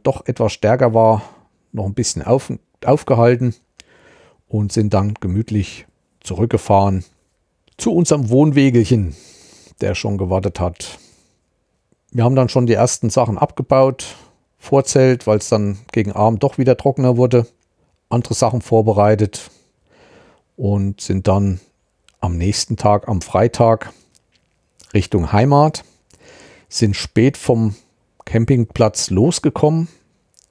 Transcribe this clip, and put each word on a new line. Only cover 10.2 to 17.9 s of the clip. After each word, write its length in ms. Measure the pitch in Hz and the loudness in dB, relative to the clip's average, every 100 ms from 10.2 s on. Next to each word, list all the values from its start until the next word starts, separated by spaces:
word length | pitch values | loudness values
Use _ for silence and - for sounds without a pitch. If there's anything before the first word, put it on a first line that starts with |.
| 92 95 98 - | -2 -2 -2 -4
hat. 380 | 90 - - - _ _ _ _ _ _ _ _ _ _ _ | -6 -6 -16 -18 _ _ _ _ _ _ _ _ _ _ _
Wir 140 | 117 | -2
haben 120 | 120 131 | 0 2
dann 120 | 120 | 2
schon 180 | 131 120 | 2 2
die 80 | |
ersten 360 | 104 120 - 113 | 2 0 -2 -2
Sachen 280 | 131 113 98 | 0 -2 -2
abgebaut, 760 | - - - 135 135 127 - - - _ _ _ | -4 -4 0 2 2 0 -12 -20 -20 _ _ _
Vorzelt, 680 | - 139 - 135 131 123 110 | -2 -2 2 2 2 2 0
weil's 220 | 107 - | -2 0
dann 300 | 107 101 101 - | -2 -2 -6 -6
gegen 200 | 117 104 | -4 -2
Abend 300 | 98 107 110 | 0 0 0
doch 160 | - - | -2 0
wieder 180 | 127 120 | 0 2
trockener 400 | 139 139 127 120 | 0 0 0 2
wurde, 300 | 123 120 117 _ _ _ _ | 2 2 0 _ _ _ _